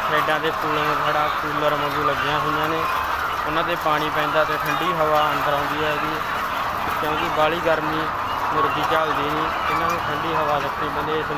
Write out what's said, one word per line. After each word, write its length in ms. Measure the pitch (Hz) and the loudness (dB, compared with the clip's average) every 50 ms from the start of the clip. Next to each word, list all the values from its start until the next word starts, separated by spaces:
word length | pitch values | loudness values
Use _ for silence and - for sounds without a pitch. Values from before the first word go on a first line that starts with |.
| - - | -2 0
ਸਾਈਡਾਂ 280 | 151 151 147 156 156 151 | 0 0 2 2 0 0
'ਤੇ 100 | 156 160 | 0 -2
ਕੂਲਿੰਗ 440 | 156 - - - 151 151 151 147 151 - - | -2 -2 -2 -2 0 0 0 0 0 0 0
ਖੜਾ, 220 | 151 151 151 151 147 - - | 0 0 0 0 0 0 -2
ਕੂਲਰ 320 | 156 151 143 - 151 147 147 | -2 -2 -2 0 0 0 0
ਵਾਂਗੂ 280 | 147 147 147 147 151 147 | 0 -2 -2 -2 0 0
ਲੱਗੀਆਂ 340 | 143 139 143 143 143 151 - | 0 0 0 0 0 0 0
ਹੋਈਆਂ 300 | - 151 151 160 156 156 | 0 0 0 0 0 0
ਨੇ। 140 | 160 160 160 - - - 151 - - - - - - - - | 0 0 0 0 0 0 0 -2 -2 -2 -2 -2 -2 -2 -2
ਉਹਨਾਂ 160 | 151 151 165 | 0 0 0
'ਤੇ 140 | 165 170 175 165 - | 0 0 -2 0 2
ਪਾਣੀ 260 | 156 151 147 151 156 - | 2 2 2 2 0 0
ਪੈਂਦਾ 300 | 151 151 143 147 156 151 | 0 0 2 2 2 2
ਤੇ 120 | 151 151 | 2 0
ਠੰਡੀ 360 | 147 151 151 143 151 165 175 | -2 0 0 0 0 0 0
ਹਵਾ 280 | 170 160 156 156 151 151 151 151 | 2 2 4 4 4 4 4 4
ਅੰਦਰ 220 | 143 143 - 151 | 2 2 2 2
ਆਉਂਦੀ 320 | 143 143 143 143 147 151 156 | 2 0 0 0 0 0 0
ਹੈ 60 | 151 | 0
ਇਹਦੀ, 260 | 151 147 151 156 156 151 147 - - - - - - - - - - - - - - - | 0 0 -2 -2 -2 -2 -2 -2 -2 -2 -2 -2 -2 -2 -2 -2 -2 -2 -2 -2 -2 0
ਕਿਉਂਕਿ 280 | 156 151 151 - - - - | 0 0 0 0 0 0 2
ਬਾਹਲੀ 240 | 156 151 156 170 175 170 | 2 2 2 2 2 2
ਗਰਮੀ 360 | 165 156 156 156 156 156 156 156 - - - - - - - - - | 2 2 2 0 -2 -2 -2 -2 -2 -2 -2 -2 -2 -2 -2 -2 0
ਮੁਰਗੀ 300 | 147 151 156 - - 151 151 - | 2 2 2 2 2 0 0 2
ਝੱਲਦੀ 320 | 160 160 160 156 151 147 | 2 2 2 2 0 0
ਨਹੀਂ, 240 | 143 147 151 156 156 - - - - - | 0 -2 0 0 -2 -2 -2 -2 -2 0
ਇਹਨਾਂ 200 | 156 156 165 165 | 0 0 0 0
ਨੂੰ 100 | 170 160 147 151 | 0 -2 -2 -2
ਠੰਡੀ 260 | 151 147 156 165 160 | -2 -2 -2 -2 0
ਹਵਾ 240 | 156 151 147 151 143 | 0 2 2 0 0
ਰੱਖਣੀ 300 | 139 135 127 - 156 147 | 0 -2 -2 -2 -4 -4
ਪੈਂਦੀ, 300 | 143 147 151 151 156 156 | -2 -4 -2 -2 -2 -2
ਇਸ 120 | 147 - 151 | -2 -2 -2